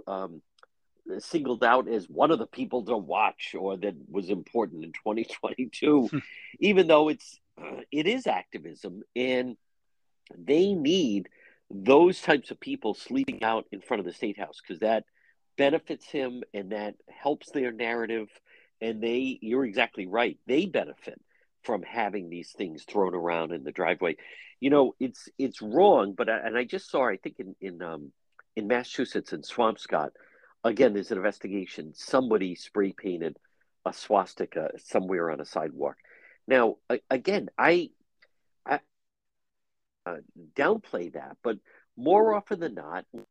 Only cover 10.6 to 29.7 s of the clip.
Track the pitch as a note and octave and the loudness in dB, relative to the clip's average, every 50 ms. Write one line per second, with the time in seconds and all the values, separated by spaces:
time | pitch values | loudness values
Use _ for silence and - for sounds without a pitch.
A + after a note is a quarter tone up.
10.6 | F#3+ G3+ G3+ E3+ C3+ D3 F#3 F#3+ D#3 A#2 G2+ G2 F2+ - _ _ - - _ _ | 6 4 2 2 2 2 4 4 4 2 0 -2 -4 -6 _ _ -20 -20 _ _
11.6 | _ - - G2 F#2+ A#2+ C#3 D#3 F3 F#3 F3+ - - F3 D3+ B2+ - - - - | _ -14 -10 -2 6 8 8 10 10 8 4 2 2 2 2 2 2 -6 -14 -12
12.6 | - C3+ C#3 C3+ - G#2+ G2 - - - B2 C3+ C3+ C3+ G#2+ G2+ A2 A2+ A2+ A2 | -8 -8 -8 -4 -4 -4 -4 -4 -8 -4 -2 -2 -2 -2 -4 -2 0 0 0 0
13.6 | - - G#2 F#2+ - - B2 G#2 F2+ F2 - - B2 G#2 G2 G#2 F#2+ D2+ - - | -2 -6 -14 -12 -6 -4 -4 -2 -2 -6 -6 -6 -6 -6 -4 -6 -10 -12 -12 -18
14.6 | - - F#2 - A2 A2 A2+ G#2+ - _ _ _ _ _ _ _ _ _ - - | -14 -12 -6 -2 0 2 2 0 -2 _ _ _ _ _ _ _ _ _ -2 2
15.6 | C#3 C#3 D#3 D#3 - - D3+ - - - - C#3+ C3 B2+ B2 B2 A2+ - - G2+ | 2 2 2 0 -2 -4 -10 -10 -10 -8 -6 -6 -4 -4 -6 -10 -14 -10 -10 -10
16.6 | G2 F#2 G#2+ G#2 G#2 G#2 - _ _ - - - - C#3+ D3+ - - - - C#3+ | -8 -8 -8 -8 -8 -8 -10 _ _ -20 -14 -4 -2 -2 -2 -2 -6 -6 -4 -2
17.6 | B2+ B2 A2+ A2 A#2+ A2+ A#2 A#2 A2+ A2 A2+ A2+ A2 - _ - _ _ - _ | -2 -2 -4 -4 -4 -2 -2 -2 -4 -4 -4 -6 -6 -8 _ -20 _ _ -20 _
18.6 | _ _ _ - A2 A2+ A2+ G#2+ A2+ A2+ A#2+ B2+ C3+ C3 B2 - A2+ A2 A#2+ C3+ | _ _ _ -8 -6 -6 -6 -4 -2 -2 -2 -2 -2 -4 -6 -8 -6 -2 -2 0
19.6 | C#3 A2 F#2+ B2+ A2+ - - A2 F#2 F#2 G2 A#2 B2 G2+ - _ - A2 B2+ D#3+ | -2 -2 0 -2 -2 -2 -2 -10 -8 -4 0 0 0 0 -2 _ -4 0 0 0
20.6 | G3+ F#3 C#3+ A#2 E2 D2 C#2 _ - - - - _ _ _ _ _ _ _ _ | 0 0 -2 -2 -2 -4 -10 _ -16 -16 -16 -18 _ _ _ _ _ _ _ _
21.6 | - - A2+ F#2+ - - A2+ A#2 G#2+ G2+ F#2+ G2+ F2 E2 E2+ F2 E2 - - - | -6 -6 -4 -4 -6 -6 -4 -4 -2 -2 -4 -6 -8 -8 -12 -14 -14 -14 -10 -8
22.6 | G2+ E2+ D#2 D2 - - - G#2 F#2+ F#2 F2 F2 E2 E2+ E2+ E2 E2 D#2+ E2+ D#2 | -8 -8 -8 -14 -12 -4 0 0 2 2 0 -2 -2 0 0 0 -2 -4 -6 -8
23.6 | C2+ - - - F2 E2 F2+ - F#2 E2 D2 - - - - - - - - - | -8 -8 -4 -2 0 0 0 0 0 -2 -2 -4 -12 -20 -20 -20 -20 -20 -10 -2
24.6 | B2+ C3+ D3 C#3+ C3 B2 - - C3+ B2 - - - - _ - C3+ A#2+ - - | 2 4 6 6 6 4 2 -4 -6 -6 -6 -12 -20 -16 _ -4 -4 -4 -4 -6
25.6 | A2 G#2+ A2+ E3 G3 G#3 E3 B2 G2 G2+ F#2 A#2+ A#2+ A2 A2+ G#2 - A2 A2 B2 | -8 -2 4 6 8 8 8 6 4 0 -2 -2 0 0 0 -2 -2 -2 -2 -2
26.6 | B2+ - - G3+ - - - D3 B2+ A#2 F#2+ - - - - - G#2 F#2+ F#2+ - | -2 -2 -6 -10 -8 -4 0 2 2 2 0 -2 -6 -12 -10 -10 -14 -14 -12 -12
27.6 | G2 F#2+ F2 E2 F2+ E2 E2 D#2 C#2+ C#2 _ _ _ _ _ _ - _ - A2 | -12 -12 -10 -10 -10 -8 -8 -10 -12 -14 _ _ _ _ _ _ -20 _ -8 -6
28.6 | G#2 G#2 A#2+ B2 B2+ - - - B2 - - G#2 - - F#2 D#2 - - - A#2+ | 0 0 0 0 0 -4 -4 -4 -4 -2 -4 -6 -6 -6 -10 -10 -10 -8 -2 2
29.6 | A#2 A2 | 2 2